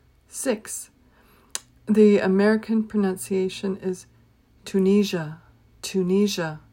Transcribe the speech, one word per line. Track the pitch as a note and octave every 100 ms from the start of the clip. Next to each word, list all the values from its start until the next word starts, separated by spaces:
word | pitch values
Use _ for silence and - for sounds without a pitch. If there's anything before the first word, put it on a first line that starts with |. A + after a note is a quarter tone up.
| _ _ _
Six, | - C4 A3 - - - _ _ _ _ _ _ - - _
the | - G#3 G#3+ G3+
American | F#3+ F#3+ G#3 A3 A3 A3
pronunciation | G#3+ G#3+ G3 F#3+ - F#3+ F#3 - G3 F#3+
is | F#3 F#3 - _ _ _ _ _
Tunisia, | - G3 F#3+ G3+ G3+ F3+ D#3 D#3+ _ _ _ _
Tunisia. | - F#3+ F3+ G3 G#3 F#3+ D#3+ D3+ -